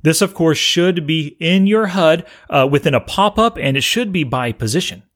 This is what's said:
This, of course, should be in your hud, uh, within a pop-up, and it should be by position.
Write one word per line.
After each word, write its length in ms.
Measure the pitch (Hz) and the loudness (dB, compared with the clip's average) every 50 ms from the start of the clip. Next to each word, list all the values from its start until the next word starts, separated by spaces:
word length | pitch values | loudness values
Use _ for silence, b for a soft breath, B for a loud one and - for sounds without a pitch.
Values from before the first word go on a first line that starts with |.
This, 200 | - 160 160 - | 2 0 2 2
of 120 | 202 185 - | 0 -2 -2
course, 240 | - 165 160 151 - | 0 0 0 2 0
should 460 | - - - 170 175 180 175 175 156 | 0 -2 0 2 0 0 0 -2 -2
be 320 | 143 160 160 151 143 - _ | -2 -2 -4 -4 -6 -8 _
in 260 | 165 165 180 196 190 | -2 0 2 2 4
your 220 | 196 208 220 220 190 | 4 2 2 0 0
hud, 360 | 175 196 175 160 160 175 B B B B B B | -2 2 4 4 2 2 B B B B B B
uh, 200 | - 143 131 139 | 0 2 2 4
within 240 | 143 139 - 160 139 | 2 2 2 2 0
a 60 | 117 | 0
pop-up, 580 | - - - - 196 208 208 - 220 233 226 165 | -2 -2 -2 0 0 0 2 2 0 0 0 -2
and 180 | 143 139 135 | -4 -2 -2
it 40 | 135 | -2
should 320 | 135 - - 226 247 214 | -2 -2 -2 -2 -4 -2
be 100 | 185 180 | -2 -4
by 300 | 151 123 123 127 123 120 | -4 -2 -4 -4 -4 -4
position. 500 | 110 - 117 107 98 175 180 - 95 92 _ _ _ | -6 -6 -6 -2 -2 -2 -4 -4 -10 -12 _ _ _